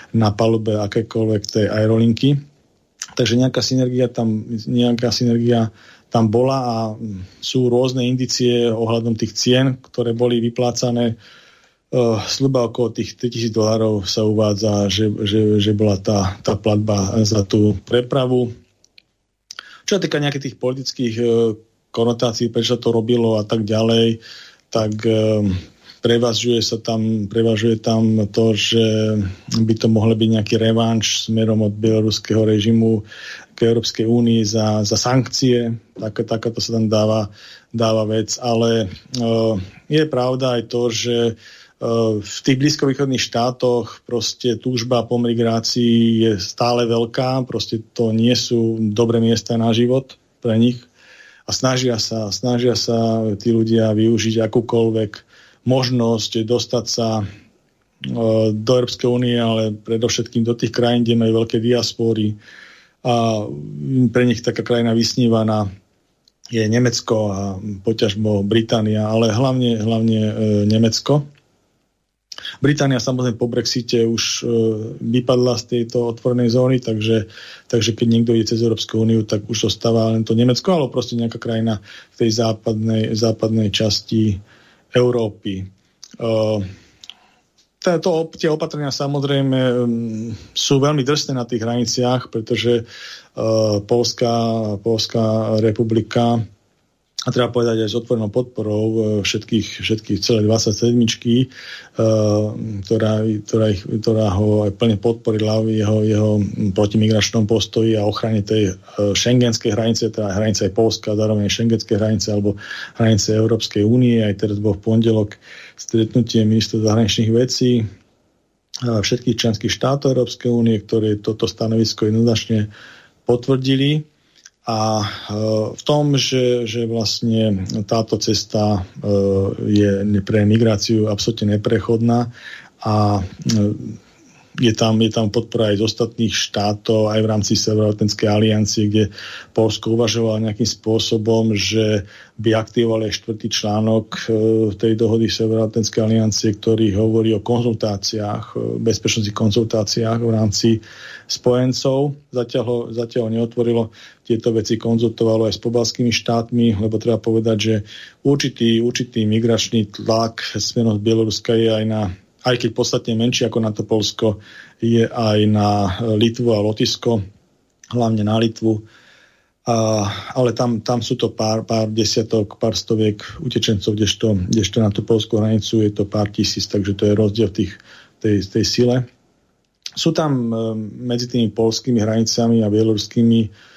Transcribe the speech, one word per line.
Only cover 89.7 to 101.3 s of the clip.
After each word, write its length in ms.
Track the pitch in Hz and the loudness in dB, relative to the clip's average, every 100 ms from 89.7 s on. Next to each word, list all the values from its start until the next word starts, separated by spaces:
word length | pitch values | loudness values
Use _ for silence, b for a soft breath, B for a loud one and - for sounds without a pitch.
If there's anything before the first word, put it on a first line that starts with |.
| 123 120 | 0 0
mm, 640 | 117 117 110 117 107 - - | -2 -4 -6 -8 -10 -10 -6
sú 260 | - 139 | 0 2
veľmi 240 | 143 151 127 | 2 0 0
drsné 300 | 151 - 131 | -2 -2 -4
na 100 | 117 | -4
tých 160 | 117 | -4
hraniciach, 720 | 113 120 113 - 123 127 - | -2 -2 -2 0 0 0 -2
pretože, 500 | 117 113 113 113 120 | -6 -4 -2 2 0
e, 640 | 113 - - - - - 113 110 110 104 104 | -2 -14 -18 -20 -16 -6 0 2 2 0 0
Poľská, 480 | 120 120 - 120 117 117 113 107 101 | 0 0 0 0 0 0 -2 -2 -4
Poľská 420 | 113 113 - 117 110 110 110 110 | -2 -2 -2 0 0 0 0 2
republika, 800 | 113 107 113 110 107 120 120 117 104 - _ _ _ _ _ - - | 2 2 0 0 0 0 0 0 -2 -10 _ _ _ _ _ -10 -4
a 80 | |
treba 160 | 123 117 | -2 0
povedať 320 | 120 120 113 | 0 0 0
aj 80 | 110 | -2
s 80 | 117 | -4
otvorenou 320 | 117 120 107 | -2 -2 -2
podporou, 560 | 120 123 - 107 104 110 | -4 -4 -6 -4 -2 0
e, 120 | 110 107 107 92 | 0 0 0 -2
všetkých, 560 | 107 - 113 101 - | -4 -2 -2 -2 -6
všetkých 360 | 113 107 - 101 | -4 -4 -2 -4
celej 240 | - 113 107 | 0 2 2
dvadsaťsedmičky, 880 | 110 113 104 120 120 113 - 120 | 2 0 0 0 2 0 0 0